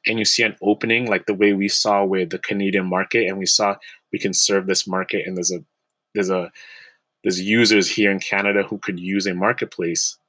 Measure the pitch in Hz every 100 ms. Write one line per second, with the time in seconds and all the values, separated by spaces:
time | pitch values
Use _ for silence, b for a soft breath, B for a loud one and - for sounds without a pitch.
0 | - 113 104 - 113 - 98 107 113 113
1 | 120 95 - 98 104 98 101 - 107 101
2 | 98 95 85 90 - 101 98 98 92 90
3 | - 117 95 95 92 - 101 101 B B
4 | _ - 98 - - 98 95 92 98 92
5 | 92 98 92 92 87 87 - _ _ _
6 | _ 104 92 92 85 B B B B B
7 | _ _ 95 90 98 110 113 107 92 -
8 | 101 95 - 101 101 101 - 101 - 87
9 | 90 101 95 90 104 123 110 - 85 82
10 | - -